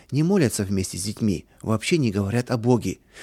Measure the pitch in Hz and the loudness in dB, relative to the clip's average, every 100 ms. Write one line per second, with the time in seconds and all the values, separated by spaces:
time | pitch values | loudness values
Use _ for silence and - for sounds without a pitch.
0 | - 131 165 202 123 - 98 98 92 90 | -4 0 2 4 2 0 -2 -2 -2 -6
1 | 101 101 110 82 - _ - 110 - 175 | -8 -2 0 -2 -6 _ -4 -2 0 0
2 | 120 101 98 117 123 123 117 120 92 - | 2 0 0 -2 -2 0 2 2 0 -8
3 | _ - | _ -20